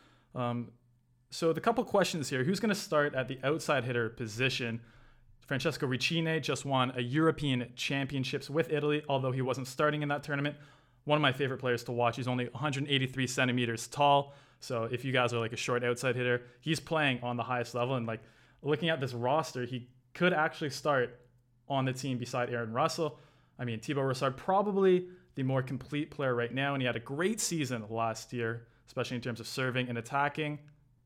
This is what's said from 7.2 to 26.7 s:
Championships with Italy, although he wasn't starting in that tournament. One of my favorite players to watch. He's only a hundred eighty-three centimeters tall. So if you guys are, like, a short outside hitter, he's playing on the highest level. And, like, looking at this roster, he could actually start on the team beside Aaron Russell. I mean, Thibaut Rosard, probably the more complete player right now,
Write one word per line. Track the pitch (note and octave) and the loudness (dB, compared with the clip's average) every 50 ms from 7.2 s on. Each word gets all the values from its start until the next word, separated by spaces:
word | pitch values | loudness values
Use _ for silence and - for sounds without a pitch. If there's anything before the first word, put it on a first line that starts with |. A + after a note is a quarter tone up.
| D#3+ D#3+ D#3 - D3 C#3+ C3 B2 B2 A#2 - | 4 4 4 4 2 0 0 0 0 -4 -6
Championships | - - - C#3+ C#3 C#3 C3 C#3 C3+ B2+ C3 - C#3+ - - | -6 -4 -2 0 0 -2 -2 -2 -2 -2 -2 -2 -4 -6 -2
with | C#3 D#3+ D#3+ - | 0 0 0 2
Italy, | D#3 D3 C#3+ D3 D3 D3+ D3+ - | 0 0 2 2 0 0 0 0
although | C#3+ C3+ B2+ C3 B2+ | 0 0 0 0 0
he | C3+ | 0
wasn't | C3 B2 B2+ C3+ C3 | 0 -2 -2 -2 -4
starting | A#2+ - - D#3 D3+ D3 D3+ D3 | -6 -2 0 2 2 2 0 -2
in | C#3+ | -2
that | C#3+ C#3+ B2 | -2 -4 -4
tournament. | - D3 C#3 C#3+ D3 C#3+ - - - - - _ _ _ _ _ | -4 -2 -2 -2 -2 -4 -6 -12 -20 -20 -20 _ _ _ _ _
One | - D3+ | 2 2
of | D3+ D3+ | 4 4
my | C#3 B2 | 4 2
favorite | C3+ C#3+ C3 C3 | 2 0 -2 -2
players | - - B2+ B2 A2+ - | -2 0 0 0 0 -2
to | - B2 | -2 0
watch. | A#2 A#2+ A#2 A2+ | 2 2 2 2
He's | - B2+ B2 | 0 -2 -2
only | B2+ B2 B2 A#2+ - | -2 -2 -2 -4 -4
a | - | -4
hundred | D3 D3+ B2+ C#3 C#3 | -4 -2 -2 -2 0
eighty-three | D3+ C#3+ C3+ C3+ B2+ C3 C3+ C3 | 2 2 2 2 0 0 -2 -2
centimeters | B2 - C#3 C3 B2+ B2 B2+ B2 A#2 A#2 A2 - | 0 2 2 2 2 2 2 2 0 0 -2 -6
tall. | - - - D3 C#3+ C#3+ C#3+ C#3 C#3 - - - - - _ | -6 0 2 4 6 6 6 4 0 -6 -20 -20 -20 -20 _
So | - - B2+ A#2 A2 | -10 -6 -4 -4 -2
if | A2+ B2 A#2 A#2+ | -2 -4 -4 -2
you | C3+ B2+ | 0 2
guys | B2+ B2 A#2+ A#2+ | 2 2 2 2
are, | A#2+ | 0
like, | A2+ A2+ A#2+ | -2 -2 -4
a | |
short | A2 - - B2+ A#2+ B2 | -4 -2 0 0 2 2
outside | A#2+ B2 A#2 - C3 A#2+ | 0 0 0 0 0 0
hitter, | B2+ B2+ B2 A#2+ B2 B2 - - - | 0 2 2 0 0 -2 -6 -18 -10
he's | - D3+ D#3+ D3+ | -4 -2 -2 -2
playing | - - E3 D#3+ D3+ C#3 B2+ A#2+ A#2+ | -2 0 0 2 2 2 2 0 -2
on | A#2+ A#2+ A#2+ | -2 -2 -2
the | A2+ | -2
highest | A#2 B2+ B2 A#2+ - - | -2 -2 -2 -2 -2 -2
level. | B2 A#2+ B2 C3+ | -2 0 0 0
And, | B2+ A2+ | -2 -2
like, | A2+ A2+ A2 - - - - - - _ _ | -2 -4 -6 -8 -14 -20 -20 -20 -20 _ _
looking | - C#3+ D3+ D3 - E3 | -2 0 0 2 2 0
at | D#3+ D3+ | 0 0
this | C#3 B2+ A#2+ | 0 -4 -4
roster, | A#2+ A#2 B2 C#3 D#3 D#3 - - C3 B2 | -2 0 2 2 2 2 0 -4 -6 -6
he | A#2+ B2+ B2 A#2 - - _ _ _ - | -4 -6 -8 -10 -12 -16 _ _ _ -4
could | - F3 F3+ F3 | 0 2 2 4
actually | D3+ D#3 D#3+ - - E3 D3 | 4 2 0 0 -2 -4 -4
start | C3 - - D#3 C#3+ C3+ B2 A#2 - - - - _ _ _ _ _ _ _ | -4 -2 0 2 4 4 2 0 -2 -8 -20 -20 _ _ _ _ _ _ _
on | - C#3 C3+ C3 | -2 0 0 2
the | C3 B2+ | 0 0
team | C3 - C#3+ C3 A#2+ | -2 -2 -4 -2 -2
beside | A#2+ A#2 - C3 B2 A#2+ | -4 -2 -2 -2 -2 0
Aaron | B2 A#2+ A#2 A2 A2+ | -2 -2 -4 -2 0
Russell. | B2 D3+ D#3+ D#3 - D#3+ D3 - - - - _ _ _ _ _ - | 2 2 2 2 0 -2 -2 -4 -6 -14 -20 _ _ _ _ _ -8
I | C3 | -6
mean, | A#2+ A2+ G#2+ | -4 -4 -4
Thibaut | - - D3+ C#3 C3+ | -4 -2 0 0 2
Rosard, | C3+ B2+ C3 C#3+ C3+ C3 | 0 0 0 0 0 -2
probably | C3+ - - F#3+ G3 G3+ G#3 G3 G3 G3 F#3+ F#3 F3+ F3+ - - - - _ _ | -2 0 2 2 2 2 2 2 4 6 6 6 6 4 0 -8 -18 -20 _ _
the | - C3+ | -2 0
more | C3 C3 C3 B2+ | 0 2 0 0
complete | C3 C#3+ C3 - - - D3 D3+ D3 | 0 -4 -8 -6 -4 -4 -4 -4 -4
player | - - C#3+ C3 B2 | -4 -2 0 0 2
right | A#2+ A#2+ A#2 A2+ | 0 0 0 0
now, | C3 C#3 C#3+ | -2 0 0